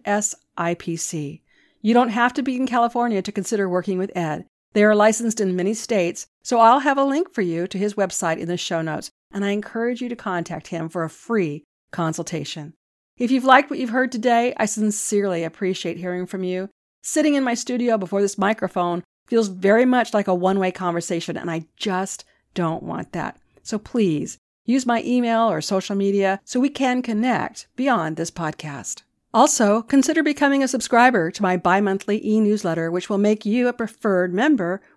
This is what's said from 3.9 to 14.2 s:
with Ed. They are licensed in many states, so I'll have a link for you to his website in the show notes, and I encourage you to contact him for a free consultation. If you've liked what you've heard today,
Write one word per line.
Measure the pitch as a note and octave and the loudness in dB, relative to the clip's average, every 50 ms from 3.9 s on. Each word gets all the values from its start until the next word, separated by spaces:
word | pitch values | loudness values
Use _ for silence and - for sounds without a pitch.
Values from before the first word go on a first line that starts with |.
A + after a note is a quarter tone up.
| F#3 F3+ | -2 -2
with | F#3+ - - | -4 -4 -4
Ed. | F3+ E3+ D#3 D3 E3 - _ _ _ _ _ - | -4 -4 -4 -4 -6 -10 _ _ _ _ _ 2
They | G#3 G#3 | 4 6
are | G#3+ G#3+ | 6 6
licensed | G#3 G#3 A3 G#3+ A3 A#3 A3+ G#3 - | 6 6 4 4 2 -2 -2 -2 0
in | G3+ F#3 F3+ | 0 0 0
many | F3+ F3 G3 | 0 0 -2
states, | A3 G#3+ - - A#3 G3 F3 E3+ - - - _ _ _ | -2 -4 -2 0 0 2 0 0 -2 -6 -12 _ _ _
so | - - B3+ A3+ | -6 0 4 6
I'll | A3+ A3+ B3 C#4+ | 8 8 8 6
have | C4+ D4 C4+ C#4 | 4 2 2 2
a | C#4 | 2
link | C#4 C4+ D#4 F#4+ - | 2 2 0 -2 -4
for | - - | -2 -2
you | F#3+ E3+ E3 E3 F3 F#3+ | -2 -2 -2 -2 -4 -4
to | - F#3 | -4 -2
his | G3+ G#3 G3 | -2 -2 0
website | G#3 G3 F3+ - - F#3+ E3 D#3+ - | -2 -2 -2 -2 -2 -2 -2 -2 -2
in | - E3 | -2 -4
the | F3 | -4
show | E3+ - - F3+ E3 | -4 -4 -4 -4 -2
notes, | D#3+ D#3+ D3+ - - - _ _ _ _ | -2 -4 -6 -6 -8 -12 _ _ _ _
and | - G3 G3+ | -6 -4 -2
I | G3+ | -2
encourage | G3+ G#3 G#3 - - A3+ A#3 B3 B3 A#3 | -2 -2 -4 -6 -6 -4 -2 -2 -4 -4
you | B3 A#3+ | -6 -8
to | A#3+ | -8
contact | A#3+ - G3+ F3+ F3 D#3+ - E3+ D3+ - | -8 -6 -4 -4 -4 -4 -6 -8 -12 -10
him | - F3+ E3 D#3+ D#3+ | -8 -8 -8 -6 -6
for | - F3+ E3 | -6 -6 -6
a | D#3+ | -6
free | - - - - A#3 G#3+ F3+ D3+ D3 D#3+ - _ _ _ _ _ | -8 -10 -6 -2 0 0 0 0 -4 -8 -12 _ _ _ _ _
consultation. | - - E3 D#3+ D#3+ - D#3+ - F3 D#3 D3 - - E3 D3 D#3+ - _ _ _ _ _ _ _ _ | -6 -4 -2 -2 -2 -4 -6 -6 -6 -8 -8 -8 -10 -12 -14 -16 -18 _ _ _ _ _ _ _ _
If | - B3 A3+ | -4 -2 0
you've | C4+ B3+ B3+ | 0 2 4
liked | C4 B3+ C#4 C#4 - | 4 4 4 2 -2
what | C#4+ C4+ | -4 -6
you've | C4 A#3 | -4 -2
heard | A3 B3+ C4 B3+ | -2 -2 -2 -2
today, | C4 A3 | -4 -2